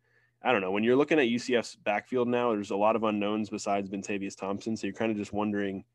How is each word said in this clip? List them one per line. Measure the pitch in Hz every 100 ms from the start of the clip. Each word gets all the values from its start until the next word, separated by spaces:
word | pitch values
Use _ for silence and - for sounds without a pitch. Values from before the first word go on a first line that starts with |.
| _ _ _ _
I | 120
don't | 113
know, | 92
when | 101 113
you're | 131
looking | 147 160
at | 120
U | 120
C | - 117
F's | - -
backfield | - 104 - 127 120
now, | 120 120
there's | 104 101
a | 101
lot | 107 113
of |
unknowns | 110 107 101 107 104
besides | 104 104 101 98
Bentavious | 101 98 101 98 -
Thompson. | 98 101 - 110
So | 98
you're | 95
kinda | 113 104
just | 98
wondering, | 101 104 101 101 95 -